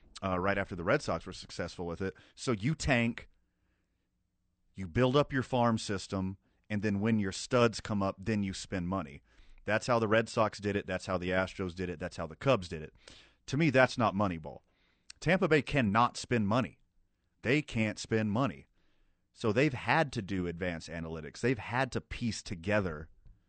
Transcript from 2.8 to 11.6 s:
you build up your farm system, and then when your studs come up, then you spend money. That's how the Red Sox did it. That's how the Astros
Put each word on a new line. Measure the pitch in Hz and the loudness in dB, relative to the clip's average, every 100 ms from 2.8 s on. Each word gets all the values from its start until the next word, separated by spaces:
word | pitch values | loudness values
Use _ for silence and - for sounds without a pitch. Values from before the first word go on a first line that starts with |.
| 156 123 117 - - _ _ _ _ _ _ _ _ _ _ _ _ _ _ - | 0 2 0 -4 -12 _ _ _ _ _ _ _ _ _ _ _ _ _ _ -12
you | 92 | -4
build | 113 127 143 | 2 4 4
up | 139 | 2
your | 135 | 0
farm | - 123 117 110 | 0 2 4 2
system, | - 95 - 98 95 95 _ _ - | 0 -4 -2 -4 -4 -6 _ _ -6
and | 104 | -2
then | 107 101 | 0 2
when | 110 110 | 2 2
your | 95 | 0
studs | - - 123 117 98 | -4 0 4 4 2
come | - 104 | -4 -2
up, | 98 - | -2 -2
then | 95 107 | -2 0
you | 98 | -2
spend | 92 - 95 87 | -4 -6 -4 -2
money. | 95 71 73 - - - - - | -2 -4 -12 -20 -20 -20 -10 -2
That's | 110 - | -2 2
how | 117 | 2
the | 110 | 4
Red | 110 113 | 4 4
Sox | 120 107 - | 2 0 0
did | 101 98 | -2 -2
it. | 92 | -2
That's | 92 - | -6 -2
how | 92 | -2
the | 90 | 0
Astros | 92 92 - | 0 0 -4